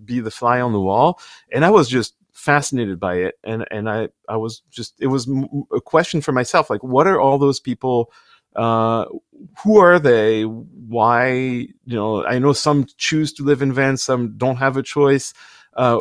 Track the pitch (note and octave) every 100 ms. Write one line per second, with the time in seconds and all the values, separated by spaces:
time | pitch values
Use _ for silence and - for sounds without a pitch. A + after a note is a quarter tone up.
0 | G#2+ B2 A2 - A#2+ B2 B2 G#2 F#2+ G#2
1 | D#3 F3+ - - _ A#2+ E3 G#3 A#2+ B2
2 | A2 - _ - - D3 C#3+ C3 G#2+ F2+
3 | F#2+ F2+ F2+ - - A2+ - G#2 A2 G#2+
4 | A2 - - A2 A2+ A2 _ - A2 _
5 | C3 C3+ A#2+ C3+ C3+ C#3+ - B2 - D#3+
6 | F3 D#3+ D3 C3 A#2+ F3 - G#2+ B2+ B2+
7 | F3+ F#3 C3+ C#3 C#3 C3+ C3 A#2+ C3 B2
8 | A#2 _ _ _ _ - A#2 A2+ A2+ A2+
9 | - - - - - - G3+ G#3+ F3 F3
10 | D3 A#2 G#2+ A2 A2 A2+ - - A#2 A#2
11 | A2+ A#2+ B2+ B2+ C3 B2 A#2+ _ - A#2
12 | G#2+ G#2 - B2 C#3 C#3 D3+ C#3+ B2+ -
13 | - D#3 D3+ - C#3+ C#3 C#3 B2+ C3+ C3+
14 | - B2+ A#2+ G#2 B2+ B2 C3+ C3 C3+ D3
15 | C#3+ C#3 - - - - _ - B2 A#2